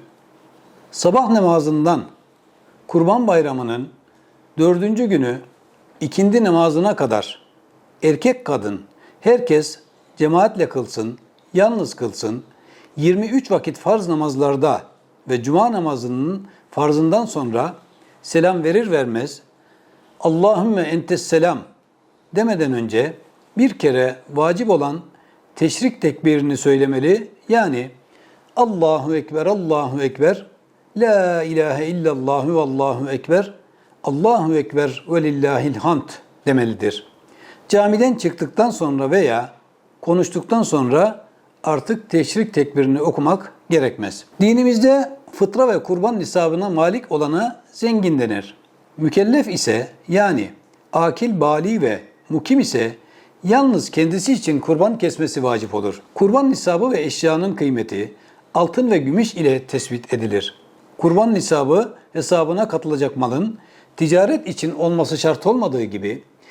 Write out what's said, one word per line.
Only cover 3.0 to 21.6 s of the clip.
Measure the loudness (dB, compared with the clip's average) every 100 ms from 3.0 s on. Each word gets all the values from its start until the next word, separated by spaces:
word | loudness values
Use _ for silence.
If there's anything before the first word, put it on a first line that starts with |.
| 2 2 2
Bayramı'nın | 2 2 -2 -4 -6 -8 -14 _ _ _ _ _ 0
dördüncü | 2 2 0 0 0
günü | 2 0 -4 -10 _ _ _ _ -10
ikindi | -6 0 2 4
namazına | 4 4 2 2 0 0
kadar | 0 -2 -4 -14 _ _ _ _ _ -2
erkek | 0 2 2 0 -2
kadın | -4 -4 -8 -12 _ -20 _
herkes | 2 2 4 0 0 -10 _ _ _ -2
cemaatle | 0 2 2 0 -4
kılsın, | -4 -8 -8 -8 -10 _ _ _
yalnız | 2 2 2 -6
kılsın, | -6 -8 -6 -6 -6 -10 _ _ -20 -16 -2
yirmi | 2 2 0
üç | -2 0
vakit | -2 -2 -6
farz | 0 0 0
namazlarda | -2 -2 0 0 0 0 -2 -6 _ _ _ -6
ve | -4
cuma | 0 2 2
namazının | 0 -4 -4 -6 -4 -4 -6 -12 _ _
farzından | -2 0 2 2 2 -2
sonra | -6 -4 -2 -4 -6 _ _ _ _
selam | -2 2 2 2
verir | 0 0 0
vermez, | 0 0 -4 -6 -10 _ _ _ _ _ _ _ -4
"Allahümme | -2 2 2 2 0 0
entes | -2 -4 -2 -4
selam" | 0 2 2 -2